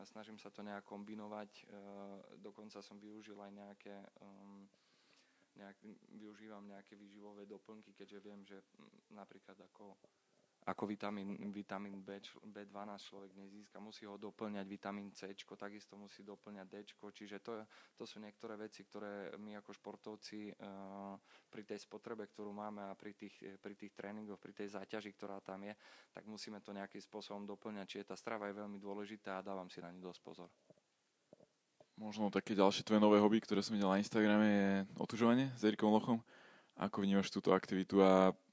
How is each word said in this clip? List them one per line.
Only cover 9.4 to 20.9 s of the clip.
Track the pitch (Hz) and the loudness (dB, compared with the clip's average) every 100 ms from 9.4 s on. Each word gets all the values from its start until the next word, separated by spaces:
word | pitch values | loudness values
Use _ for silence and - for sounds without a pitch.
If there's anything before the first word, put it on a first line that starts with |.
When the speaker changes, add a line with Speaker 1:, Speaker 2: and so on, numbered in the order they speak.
| - 95 | -20 -20
Speaker 1:
ako, | 92 - 101 95 _ _ _ _ _ _ | -20 -20 -20 -20 _ _ _ _ _ _
ako | - - 104 | -6 -2 -2
vitamín, | 104 104 104 98 101 104 | -2 -2 -4 -6 -6 -6
vitamín | 101 98 98 101 98 95 | -8 -6 -6 -6 -10 -10
B | 98 | -12
č-, | - - 107 | -12 -18 -16
B | 104 101 | -14 -12
dvanásť | 101 104 101 - | -10 -10 -10 -14
človek | 101 98 | -16 -16
nezíska, | 95 98 101 101 98 | -16 -16 -18 -18 -16
musí | 107 - 107 | -14 -14 -14
ho | 101 | -10
doplňať, | 104 - 110 101 98 | -10 -6 -6 -4 -6
vitamín | 101 101 101 101 | -6 -6 -6 -8
Cčko, | - 98 101 - 104 | -12 -12 -12 -14 -12
takisto | 101 104 - 101 | -12 -12 -18 -20
musí | 101 - | -18 -18
doplňať | 101 98 107 101 95 | -14 -14 -14 -14 -12
Dčko, | 101 104 - 104 | -14 -16 -16 -16
čiže | - 101 101 | -14 -12 -12
to, | - 110 110 - - - | -8 -10 -10 -18 -20 -14
to | 117 | -14
sú | 107 | -12
niektoré | 104 - 117 107 | -14 -12 -12 -8
veci, | 107 - 101 | -10 -12 -14
ktoré | 104 104 101 90 95 | -10 -8 -6 -8 -10
my | 107 104 | -12 -12
ako | - | -14
športovci, | 104 101 101 110 107 - 107 104 | -14 -12 -10 -10 -12 -10 -10 -10
e, | - 101 98 98 | -10 -12 -12 -10